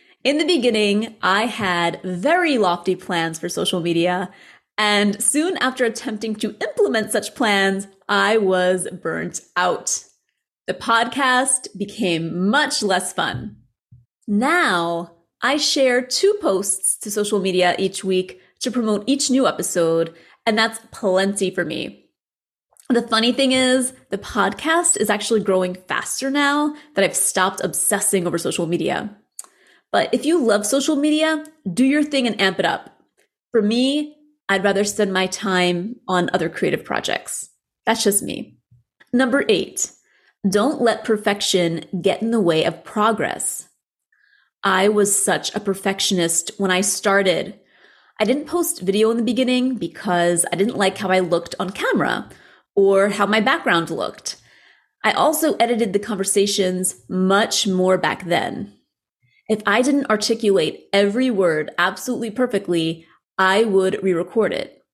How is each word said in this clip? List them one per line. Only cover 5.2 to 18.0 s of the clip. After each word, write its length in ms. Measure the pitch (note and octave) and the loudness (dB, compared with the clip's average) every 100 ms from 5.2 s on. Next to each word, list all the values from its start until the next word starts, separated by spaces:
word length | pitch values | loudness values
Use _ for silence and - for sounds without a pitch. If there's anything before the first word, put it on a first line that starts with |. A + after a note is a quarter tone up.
soon 360 | - C#4+ E4 F#4 | -2 0 0 0
after 280 | B3+ B3+ | -2 0
attempting 520 | A#3 A3 B3+ G#3+ A3 G#3+ | -2 -2 -8 -6 -6 -4
to 200 | G#3 - | -6 -6
implement 500 | A#4 C5+ G4+ A#3 G#3 | -6 0 0 0 0
such 240 | A3 - | -2 -4
plans, 540 | - A3+ G3 G3 F#3+ G3 _ - | -2 0 2 2 0 -6 _ -4
I 300 | G3+ G3 A3 | 0 2 2
was 480 | G3 F#3 F3+ F#3 E3+ F3 | 2 2 2 0 -2 -8
burnt 380 | E3+ E3 E3+ - - - | -6 -6 -6 -10 -8 -2
out. 480 | F3+ E3+ - - - _ _ _ _ _ - | 0 -2 -4 -8 -10 _ _ _ _ _ -10
The 80 | |
podcast 920 | F3 - A3+ A#3+ C4 C4+ B3+ C4+ - - F#3 | -6 0 0 0 0 2 2 2 -2 -4 -8
became 680 | G3+ - F#3+ E3 E3 E3+ F#3+ | -8 -2 0 0 -2 -2 2
much 340 | C4+ C#4+ - | 2 0 0
less 300 | G#3+ F#3 F#3 | 0 0 -2
fun. 460 | - D#3+ - - - _ _ _ - _ _ - | -4 -4 -4 -10 -14 _ _ _ -20 _ _ -2
Now, 840 | G#3 B3+ F4 D4+ F3+ E3+ E3+ E3+ _ _ - | 0 2 2 2 0 -2 -4 -6 _ _ -6
I 180 | A#3+ C#4+ | -2 0
share 440 | D4 D4+ C4 B3 | 0 2 2 2
two 340 | B3+ - G4 G#4 | 0 2 2 2
posts 580 | C#4 F#3+ G3+ - - - | 0 0 -2 -4 -4 -4
to 80 | G#3+ | -4
social 260 | G#3 G#3 G#3 | -4 0 0
media 380 | F#3+ F3+ F3+ - | 0 2 2 2
each 240 | F#3+ F#3+ | -2 -2